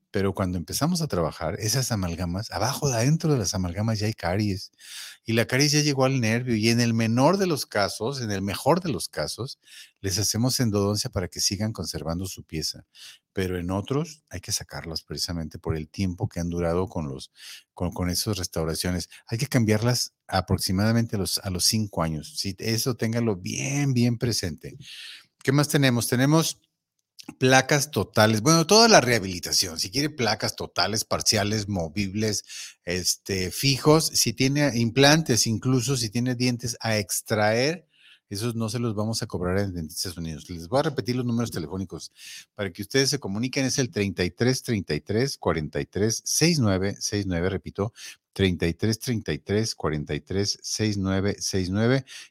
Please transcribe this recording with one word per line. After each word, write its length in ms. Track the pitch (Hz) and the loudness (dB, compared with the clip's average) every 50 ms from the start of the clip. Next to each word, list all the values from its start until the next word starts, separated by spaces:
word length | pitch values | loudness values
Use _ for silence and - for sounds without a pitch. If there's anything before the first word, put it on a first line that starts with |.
| _ _ | _ _
pero 220 | - 101 95 98 95 | -2 0 0 0 0
cuando 240 | - 98 92 90 90 | 0 -2 0 -2 -4
empezamos 420 | 80 - 92 - 139 165 185 165 | -4 -6 -2 -2 0 0 0 -2
a 80 | 165 143 | -2 -2
trabajar, 480 | - 90 82 73 - - 85 80 - - | 0 0 0 -2 -2 -4 -6 -6 -4 -4
esas 320 | - - - 135 123 - | -2 -2 0 -2 0 -2
amalgamas, 600 | 117 101 92 87 85 82 87 85 85 95 110 - | -2 -2 -2 -2 -4 -4 -4 -4 -4 -4 -6 -6
abajo, 360 | - 87 104 131 127 - - 143 | -4 -2 -2 -2 -2 -2 -2 -2
adentro 440 | 123 113 117 139 160 160 - 160 | 0 2 2 2 2 2 2 2
de 60 | 147 123 | 2 2
las 160 | 98 - - | 0 0 -2
amalgamas 440 | 95 92 90 82 98 107 113 113 98 | -2 -2 -2 -2 -2 0 0 0 0
ya 80 | 107 | 0
hay 60 | 107 | -2
caries. 580 | 110 - - 85 92 107 107 104 95 98 - - _ _ - - - - - - - - _ | -2 -2 -2 -2 0 2 0 0 0 -2 -6 -12 _ _ -20 -16 -16 -14 -14 -16 -18 -10 _
Y 80 | - | 0
la 140 | 113 117 113 | 2 2 2
caries 260 | 113 131 127 147 147 | 2 2 2 2 4
ya 80 | 143 151 | 4 2
llegó 240 | 147 151 143 131 131 | 2 2 2 2 2
al 160 | 131 135 131 | 2 2 2
nervio. 340 | 113 107 113 120 127 127 117 | 2 2 2 0 0 0 0
Y 140 | 107 107 117 | 2 4 4
en 120 | 117 120 | 4 4
el 120 | 120 117 | 4 2
menor 460 | 113 113 113 110 113 123 135 160 190 196 | 2 2 2 2 4 6 6 6 4 4
de 80 | 196 | 2
los 180 | 180 156 131 - | 0 0 -2 -4
casos, 560 | - - 107 98 95 - - 135 131 143 131 | -2 0 0 0 0 0 -4 -4 -4 -4 -4
en 100 | 120 107 | -4 -2
el 120 | 101 95 | -2 -2
mejor 400 | 98 101 90 - - 131 165 185 | -2 -2 -4 0 2 4 4 4
de 80 | 185 170 | 2 -2
los 180 | 117 82 - - | -4 -4 -6 -6
casos, 500 | - 80 76 - - - 113 135 - - _ - - - - - _ _ | -4 -4 -4 -4 -6 -8 -10 -10 -12 -16 _ -20 -20 -20 -20 -20 _ _
les 180 | - 98 92 110 | -4 -2 0 0
hacemos 420 | 101 - - 107 120 131 123 - | 0 0 0 2 2 2 2 2
endodoncia 500 | 127 110 101 101 101 101 104 101 - - | 2 2 2 2 2 2 0 0 -4 -4
para 180 | - 98 90 85 | -4 -4 -4 -4
que 120 | - - | -4 -4
sigan 320 | - - 104 90 107 113 | -2 -2 0 -2 -2 -4
conservando 540 | 113 - 85 - - 90 73 80 82 87 98 | -4 -4 -6 -6 -8 -6 -6 -4 -4 -4 -6
su 180 | 95 - - - | -6 -10 -12 -12
pieza. 400 | _ 82 78 76 - - - - _ _ - - - - - _ _ | _ -6 -6 -6 -6 -8 -10 -18 _ _ -20 -20 -20 -20 -20 _ _
Pero 240 | _ 98 95 92 90 | _ -4 -2 -2 -2
en 140 | 87 85 90 | -4 -4 -2
otros 520 | 95 101 101 - 131 143 165 160 - - _ _ | -4 -4 -2 -2 -4 -4 -4 -6 -10 -18 _ _
hay 120 | - - | -14 -12
que 120 | - - | -8 -6
sacarlas 500 | - - - - - 139 71 82 82 - | -8 -8 -8 -10 -12 -12 -10 -8 -8 -8
precisamente 560 | - - 78 71 - - 87 82 80 76 - 85 | -8 -8 -6 -6 -6 -4 -4 -6 -6 -8 -10 -6
por 180 | - 82 80 | -4 -4 -2
el 120 | 78 78 - | -2 -6 -6
tiempo 400 | - - 98 92 87 - 107 - | -4 -2 -2 -2 -2 -4 -6 -6
que 120 | - 87 | -4 -4
han 100 | 85 87 | -4 -2
durado 380 | 87 85 85 85 85 90 95 - | -2 0 0 0 2 0 0 -2
con 200 | - 87 78 69 | -4 -6 -6 -6
los, 220 | 65 69 - - _ - - - - - - _ | -8 -10 -14 -16 _ -20 -20 -20 -20 -20 -20 _
con, 180 | _ - 92 85 | _ -4 -4 -4
con 180 | - - 90 87 | -2 -2 -2 -2
esas 260 | 85 - - 110 104 | -2 -2 -2 -2 -2
restauraciones. 720 | 92 87 - - 85 80 80 80 - - 92 90 90 - - - - _ - | -4 -6 -4 -4 -4 -2 -2 -2 -2 -2 -2 -2 -2 -4 -8 -14 -20 _ -6
Hay 100 | 117 117 | -4 -4
que 80 | 143 | -2
cambiarlas 640 | - - 131 113 104 107 104 110 123 123 - - - - _ _ | 0 2 2 4 4 4 4 2 2 0 0 -2 -6 -10 _ _
aproximadamente 880 | - - 92 87 - 95 87 - - 95 95 104 110 113 117 117 117 - | -2 -2 -2 0 0 0 0 0 0 0 2 2 4 4 2 2 0 -2
a 40 | 101 | -2
los, 180 | 92 - - - | -2 -2 -4 -4
a 100 | - 101 | -4 -6
los 160 | 90 90 - | -2 0 2
cinco 380 | - 113 110 107 101 - 92 | 2 2 2 -2 -2 -2 -2
años. 320 | 82 82 78 76 76 - - | -2 0 -2 -4 -8 -8 -10
Sí, 180 | - - 98 95 - | -8 -6 -6 -8 -4
eso 380 | - 113 113 113 - 139 117 | -2 -2 0 0 0 -2 -2
téngalo 400 | - 120 113 113 120 117 113 101 | -2 -2 -2 0 0 0 0 0
bien, 580 | 90 95 107 - - 135 139 139 143 143 139 127 | -2 -4 -8 -6 -6 -4 -2 -2 0 0 2 2
bien 240 | 123 120 120 117 113 | 4 4 2 2 0
presente. 580 | - 120 110 - - 87 76 - - - - - - - - - - - - - - _ _ _ | -2 -2 -2 -2 -2 -4 -6 -8 -12 -16 -16 -16 -18 -18 -18 -16 -16 -18 -18 -20 -20 _ _ _
¿Qué 100 | - - | 0 2
más 160 | 135 147 143 143 | 2 4 4 4
tenemos? 400 | - 151 139 131 120 117 110 - | 2 4 4 4 4 2 0 2
Tenemos 500 | 131 123 131 143 156 165 156 - - - _ _ _ _ _ _ _ _ _ _ _ - - - - _ | 2 2 4 4 4 4 4 0 -4 -8 _ _ _ _ _ _ _ _ _ _ _ -20 -20 -20 -4 _
placas 540 | 131 127 131 131 127 - 156 143 139 - | 4 6 8 6 6 6 4 2 2 0
totales, 480 | - 107 92 - - 113 107 107 113 107 | 0 -2 -2 2 4 6 6 6 6 4
bueno, 260 | 104 147 165 165 160 | 4 4 4 4 6
toda 220 | 160 202 220 233 226 | 6 8 8 8 10
la 120 | 202 160 | 8 8
rehabilitación, 800 | 123 120 120 110 92 95 92 87 - 95 - - - 90 80 80 | 8 6 4 2 2 -2 -6 -6 -6 -2 -2 -2 -2 -2 -4 -6
si 140 | - 101 | -8 -4
quiere 180 | 101 135 147 151 | -4 -4 -4 -2
placas 460 | 151 - 117 104 107 - - 110 - | -2 -2 -2 0 0 0 -2 -4 -4
totales, 480 | - 87 - _ - 87 98 104 104 - | -6 -10 -6 _ -2 0 0 0 -2 -2
parciales, 640 | - 107 82 - - - 107 101 104 110 110 104 101 | -2 -4 0 0 2 2 2 2 0 0 -2 -2 -2
movibles, 720 | 101 90 82 80 76 104 101 95 90 107 110 110 101 - - - - - - - - _ _ | -2 -2 -4 -4 -4 -4 -4 -4 -2 -2 -2 -2 -2 -4 -8 -12 -14 -16 -16 -16 -18 _ _
este, 680 | - 87 90 87 - - - _ - 98 95 92 87 | -4 -4 -2 -2 -2 -4 -4 _ -4 -4 -2 -2 -4
fijos, 560 | - - - 139 135 120 - 156 151 160 156 - | -4 0 2 2 2 4 6 6 6 6 4 2
si 200 | - - - 123 | 0 0 0 0
tiene 400 | - - 135 135 139 147 147 139 107 | 2 2 2 2 2 2 2 2 2
implantes, 720 | 120 120 113 117 131 139 143 151 165 160 - 123 107 - | 2 0 2 6 8 8 8 8 8 6 4 2 2 2
incluso 500 | 120 110 95 - 127 131 127 113 127 143 | 2 0 0 2 2 2 2 2 0 -2
si 140 | 120 117 110 | -2 -2 -2
tiene 240 | - 120 120 127 123 | -2 -2 0 0 0
dientes 420 | 120 123 127 123 117 - 120 117 - | 0 0 0 0 0 -4 -8 -8 -4
a 160 | - 117 110 | -2 0 0
extraer, 880 | 104 101 - - - - - 117 104 104 107 110 117 127 147 165 - - _ _ _ _ - - _ _ _ | 0 0 -2 -4 -6 -2 0 2 2 4 4 4 4 2 0 0 -4 -10 _ _ _ _ -20 -20 _ _ _
esos 280 | 104 98 113 123 113 | -6 -4 -4 -2 -2
no 120 | 113 113 107 | -2 -4 -4
se 120 | 117 120 | -2 -2
los 160 | 120 117 101 | -2 -2 -2
vamos 260 | 104 104 110 117 - | -2 -2 -2 -2 -4
a 40 | 120 | -6
cobrar 320 | 104 - 90 90 90 90 98 | -6 -6 -4 -2 0 0 0
en 140 | 101 98 | 0 -2
Dentistas 440 | 87 87 80 76 - - - 98 82 | -4 -6 -8 -8 -8 -8 -8 -8 -8
Unidos. 340 | 90 82 80 80 73 80 - | -8 -8 -8 -8 -10 -12 -12
Les 160 | 90 82 82 | -12 -12 -6
voy 140 | 85 117 135 | -2 0 0
a 40 | 147 | 0
repetir 300 | 160 131 131 120 123 123 | 0 -2 -4 -4 -2 -4
los 100 | 127 123 | -2 -2
números 280 | 120 117 117 117 - | -2 -2 -2 -2 -4
telefónicos 580 | 160 101 80 73 90 95 95 - 85 78 - - _ - - - - - - _ _ | -4 -6 -6 -6 -6 -6 -6 -8 -10 -12 -14 -16 _ -20 -20 -18 -18 -18 -20 _ _
para 160 | - 101 95 | -8 -8 -8
que 100 | 87 - | -8 -10
ustedes 280 | 101 - - 135 139 127 | -8 -2 0 0 2 2
se 100 | 151 - | -2 -4
comuniquen. 460 | - 98 98 107 120 131 - 147 135 | -4 -6 -4 -4 -4 -4 -2 -2 -2
Es 120 | 127 - - | 0 0 -2
el 120 | 131 117 | -2 -2
treinta 340 | - 107 101 98 90 - 90 | 0 -2 -2 0 0 -2 -2
y 60 | 87 | -2
tres, 320 | - - 120 127 127 127 | -2 0 0 0 0 0
treinta 320 | - - 117 101 87 - 78 | -2 -2 -2 -2 -2 -2 -4
y 60 | 76 | -4
tres, 360 | - - 98 110 131 139 - | -2 -2 -2 0 0 -2 -4
cuarenta 440 | - - 98 80 80 76 73 - 73 | -4 -2 -2 -2 -2 -4 -4 -4 -6
y 60 | 71 | -6
tres, 360 | - - 92 101 113 104 - - | -4 -2 -2 0 0 -2 -4 -4
seis 340 | - - - 156 170 175 147 | -4 0 2 2 2 2 2
nueve, 380 | 120 104 95 92 95 101 92 - | 2 2 2 0 -2 -4 -4 -6
seis 280 | - - 107 104 95 | -6 -4 -4 -4 -2
nueve, 240 | 95 87 82 87 95 | -2 -2 -2 0 -2
repito, 420 | 98 90 - - - - 98 110 - - - - - - _ _ | -2 -4 -6 -8 -6 -4 -4 -4 -6 -12 -18 -18 -20 -20 _ _
treinta 340 | _ - 98 95 90 80 87 | _ 2 2 2 2 2 0
y 60 | 85 | 0
tres, 260 | 82 - - 107 113 - | 0 0 0 0 0 -2
treinta 360 | - - 120 104 - - 78 | -2 -4 -4 -2 -2 -4 -4
y 40 | - | -4
tres, 360 | - - 101 107 110 110 - | -2 -2 0 0 0 -2 -4
cuarenta 400 | - - 76 76 76 73 - 78 | -4 -4 -2 -2 -2 -4 -4 -6
y 60 | 71 | -6
tres, 380 | - - 90 98 101 101 - - | -6 -4 -2 -2 0 -2 -4 -6
seis 340 | - - - - 110 110 101 | -8 -8 -4 -2 0 0 0
nueve, 400 | 98 92 95 95 95 95 101 - - | 0 0 0 0 0 0 0 -2 -2
seis 300 | - - - 98 92 90 | -4 -2 -2 -2 -2 0
nueve, 380 | 95 104 110 120 131 135 131 - - - - - | 0 2 2 4 2 2 0 -6 -14 -20 -20 -20